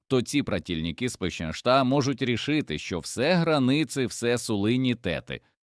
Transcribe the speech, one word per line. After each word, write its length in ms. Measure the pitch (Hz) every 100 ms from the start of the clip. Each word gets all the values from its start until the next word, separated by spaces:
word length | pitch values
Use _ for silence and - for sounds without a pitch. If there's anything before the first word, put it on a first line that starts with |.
| _
то 140 | 127
ці 220 | - 147
пратільники 640 | - 92 - 82 80 80 123
Сполучених 460 | - 90 - 80 -
Штатів 300 | 123 131 127
можуть 360 | 143 139 131
рішити, 560 | 127 113 - 151 - 76
що 220 | - 90
все 340 | - - 139
границі, 720 | 180 165 151 127 143 160 139 117
все 320 | - 120 120
сулині 580 | - 104 104 127 131 120
тети, 460 | 92 76 - 64 _ _